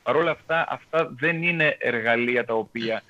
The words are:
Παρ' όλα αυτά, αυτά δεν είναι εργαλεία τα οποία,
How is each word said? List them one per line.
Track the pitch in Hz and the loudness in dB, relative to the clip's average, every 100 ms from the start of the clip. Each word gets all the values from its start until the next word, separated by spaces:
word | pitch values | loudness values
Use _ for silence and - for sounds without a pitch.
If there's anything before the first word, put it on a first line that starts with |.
Παρ' | 117 143 | 0 2
όλα | 165 | 2
αυτά, | 147 - 165 - | -2 -2 -2 -2
αυτά | 131 - 160 165 127 | -6 -4 -2 -2 -2
δεν | 156 165 | -2 0
είναι | 175 165 151 - | 0 2 0 0
εργαλεία | 120 117 113 117 120 123 | -2 0 2 2 2 0
τα | 117 | 0
οποία, | 113 107 117 113 110 | -2 -2 -4 -4 -4